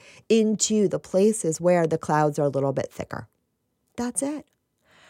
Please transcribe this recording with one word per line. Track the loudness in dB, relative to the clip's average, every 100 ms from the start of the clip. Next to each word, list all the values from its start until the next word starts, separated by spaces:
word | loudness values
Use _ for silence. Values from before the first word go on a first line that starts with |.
| -14 -20 _
into | 2 2 0 0 2 2
the | -2
places | -2 2 2 2 -2 0
where | 2 2 2
the | -2
clouds | 0 2 2 0
are | -2
a |
little | 0 -2
bit | -2 -6
thicker. | -8 -10 -10 -12 _ _ _ _ _ _ -8
That's | -6 -4
it, | -6 -6 -12 _ _ _ _ _ _